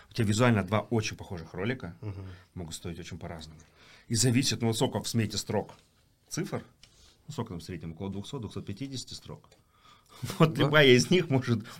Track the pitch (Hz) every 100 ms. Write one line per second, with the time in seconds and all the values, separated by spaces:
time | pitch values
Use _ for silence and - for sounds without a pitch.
0 | - - 104 107 123 107 92 107 - 117
1 | - - - 90 80 87 104 131 90 87
2 | 107 92 92 90 _ 92 82 - 90 85
3 | 85 82 85 82 80 78 - _ - -
4 | - 113 123 117 120 110 117 110 131 107
5 | - 117 101 98 - 101 - - _ _
6 | _ _ _ - - 127 - _ - _
7 | - _ - - 110 87 - 87 82 80
8 | 98 98 - 143 101 101 92 101 139 131
9 | - - - - - _ _ _ - -
10 | _ - - - 160 151 147 151 139 123
11 | 117 175 165 135 123 110 -